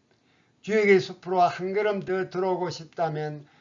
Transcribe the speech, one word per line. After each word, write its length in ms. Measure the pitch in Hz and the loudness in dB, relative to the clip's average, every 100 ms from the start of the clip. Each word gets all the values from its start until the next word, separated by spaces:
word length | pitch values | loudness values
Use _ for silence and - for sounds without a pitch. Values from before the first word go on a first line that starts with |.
| _ _ _ _ _ _ | _ _ _ _ _ _
주역의 380 | - 214 202 190 | -2 2 6 6
숲으로 400 | 180 180 - 185 | 4 -10 -4 2
한 320 | 175 - 185 | 2 2 -4
걸음 280 | 196 214 202 | -2 0 -2
더 280 | 170 185 180 | -2 -4 -4
들어오고 420 | 180 190 180 175 | -4 -2 0 -2
싶다면 760 | - 160 - 160 151 151 151 147 _ | -6 -14 -4 -4 -2 -6 -10 -16 _